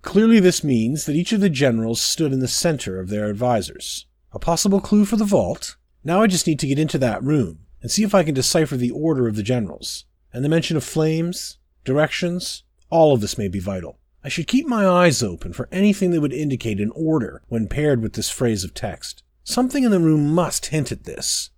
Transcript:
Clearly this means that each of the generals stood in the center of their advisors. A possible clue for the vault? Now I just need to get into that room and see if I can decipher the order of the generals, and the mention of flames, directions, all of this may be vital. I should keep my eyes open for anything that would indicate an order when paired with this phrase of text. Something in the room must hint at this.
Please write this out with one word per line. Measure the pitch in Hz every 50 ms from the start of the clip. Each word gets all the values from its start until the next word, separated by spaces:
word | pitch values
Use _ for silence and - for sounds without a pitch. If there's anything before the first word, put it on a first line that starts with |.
Clearly | - - - 196 220 226 233 220
this | 180 180 170 -
means | - 147 127 113 110 117 143 156 -
that | - 143
each | 160 180 -
of | 226 208
the | 202 196
generals | 151 123 147 131 117 113 113 113 117 117
stood | - - - - 160 143 135
in | 131
the | 127 123
center | - - - 175 156 131 - 101 92 95
of | 92 92
their | 104 104 104 104
advisors. | 104 101 123 123 120 107 92 - - - - - - - - _ _ _ _ _
A | - -
possible | - 165 170 165 - 202 196 196
clue | - - 208 208 208
for | 196 233
the | 208 220
vault? | 202 202 147 98 87 - - - - - _ _ _ _ _ _
Now | 151 175 190
I | 226
just | 214 180 170 -
need | 170 156 135
to | -
get | 135 139 143
into | 156 156 - 147
that | 131 120 117 -
room | - 139 151 147 117 82 80 - - _ - -
and | - -
see | - -
if | 220 196 208
I | 196 165
can | 156 143
decipher | 131 123 - - 170 160 - 143
the | 127 123 120
order | 117 - 151 165 151 131 120
of | 113 104
the | 107
generals, | 101 104 127 123 110 85 76 - - - - - - _ _ _ _ _ -
and | 120 139
the | 143
mention | 156 170 - - 165
of | 151 -
flames, | - - 156 156 156 160 160 165 175 180 - - - - _ _ _ _ _ _
directions, | - 131 147 156 147 - - 180 175 175 180 - - - - _ _ _ _ _ _
all | 165 165 160 151
of | 139 117
this | 104 101 -
may | - 107 95
be | 87 101
vital. | 87 101 98 92 82 73 - _ _ _ _ _
I | - 135
should | - - 156
keep | - - 262 330 302
my | 240 220 196
eyes | 185 175 180 180 170 139 -
open | 123 101 85 - - 92
for | 85 - 123 -
anything | - 185 202 208 196 202 196 180
that | 175 165
would | 147 143
indicate | 135 135 151 147 131 - - 113 104 95
an | 104 110 -
order | - 160 156 156 151 110 73 67 - _ -
when | 120 113 110
paired | 95 - 135 151 151 139 120
with | 110 101
this | - 113 101 -
phrase | - - 135 120 110 98
of | 92 90
text. | - - - 104 87 - - - - - _ _ _ _
Something | _ - - 240 254 254 - 285
in | 254 233
the | 202 185
room | 165 160 156 151 147 147
must | 156 175 170 - - - -
hint | - 151 156 139 -
at | 110 -
this. | - - - - - - - - - - _